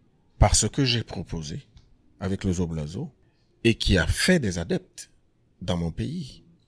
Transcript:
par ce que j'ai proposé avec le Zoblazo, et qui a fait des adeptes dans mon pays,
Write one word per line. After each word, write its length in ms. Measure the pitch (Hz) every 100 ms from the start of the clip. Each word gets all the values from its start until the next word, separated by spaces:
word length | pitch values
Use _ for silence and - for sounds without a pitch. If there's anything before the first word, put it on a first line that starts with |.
| _ _ _ -
par 160 | 104 -
ce 120 | 107
que 160 | -
j'ai 200 | 131 120
proposé 580 | - - 82 82 76 92 - - _ _ _ -
avec 240 | 95 95
le 80 | 98
Zoblazo, 600 | 90 85 80 73 95 165 - _ _ _ _
et 120 | 117 110
qui 220 | - 92
a 100 | -
fait 320 | - - 180
des 200 | 110 87
adeptes 500 | 85 92 - - - _ _ _ _ _
dans 160 | 92 87
mon 140 | 85
pays, 520 | 80 120 175 135 - - _